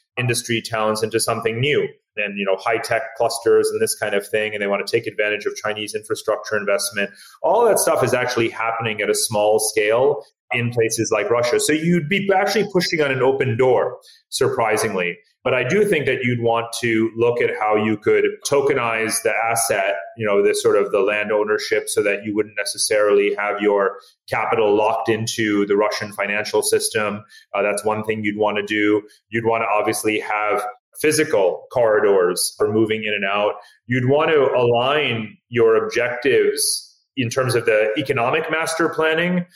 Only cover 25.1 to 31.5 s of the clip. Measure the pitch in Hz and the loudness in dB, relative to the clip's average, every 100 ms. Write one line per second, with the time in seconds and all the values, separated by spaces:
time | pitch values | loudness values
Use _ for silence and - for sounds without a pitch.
25.1 | 110 113 - 110 104 101 101 104 - 104 | -2 -2 -2 0 0 2 2 2 -2 -8
26.1 | - - 208 214 107 208 214 - 110 104 | -6 -4 -4 -2 -2 0 0 0 -2 -2
27.1 | 104 - - _ 101 101 101 107 107 107 | -4 -12 -20 _ -2 -2 -2 -2 -4 -4
28.1 | 110 104 104 104 104 104 107 104 104 - | -4 -4 0 0 -2 -2 0 2 0 -2
29.1 | _ _ 113 113 113 107 104 107 107 110 | _ _ -4 0 0 0 0 0 -2 -2
30.1 | 107 - 104 104 98 - - _ - 151 | -2 -2 -2 -2 -2 -4 -12 _ -4 0
31.1 | 151 151 104 92 | 0 0 2 2